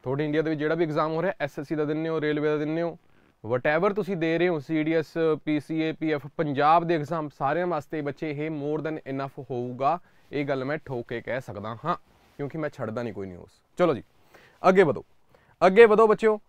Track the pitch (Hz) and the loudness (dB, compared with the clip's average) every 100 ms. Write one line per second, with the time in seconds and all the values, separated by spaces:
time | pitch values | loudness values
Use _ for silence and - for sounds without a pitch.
0 | 127 139 151 151 156 156 151 165 165 151 | -4 -2 0 0 0 -2 0 0 0 0
1 | 156 160 180 - 143 - 143 156 151 156 | 0 0 -2 -4 -6 -6 -6 -4 -2 -2
2 | 160 160 151 151 151 151 151 160 170 156 | -2 -2 0 0 0 0 -2 -2 -4 -6
3 | _ _ _ _ 107 127 151 156 208 202 | _ _ _ _ -4 -2 0 2 0 0
4 | 180 190 160 165 180 165 135 156 151 160 | -4 -2 0 2 2 0 -2 -2 0 0
5 | 151 165 160 151 - 151 - 160 160 - | -2 -2 0 0 -2 -4 -2 -4 -4 -2
6 | 156 147 147 - 151 135 147 170 170 170 | -2 -2 -4 -4 -2 2 6 6 4 -2
7 | - 165 151 _ 139 160 180 160 - 156 | 0 -6 -6 _ -2 0 -2 -4 -4 -6
8 | 143 139 160 147 156 156 143 151 151 156 | -6 -6 -8 -6 -6 -6 -4 -4 -4 -8
9 | - 135 139 - 131 123 123 123 135 170 | -8 -8 -8 -10 -8 -6 -6 -2 -2 -2
10 | - _ _ 143 143 135 131 160 - 127 | -8 _ _ -6 -2 -2 -2 -6 -6 -8
11 | - 117 - 123 123 107 107 117 156 175 | -6 -8 -6 -8 -8 -10 -10 -8 -6 -6
12 | _ _ _ - 143 160 151 - 113 113 | _ _ _ -10 -10 -6 -8 -6 -8 -6
13 | 120 101 95 87 85 _ _ - 170 123 | -8 -8 -10 -12 -18 _ _ 0 0 0
14 | - _ _ - - _ 175 190 170 95 | -6 _ _ -20 -20 _ 4 6 4 2
15 | - _ _ _ _ _ 180 190 233 208 | -8 _ _ _ _ _ 4 10 8 8
16 | 220 208 220 214 | 6 4 2 0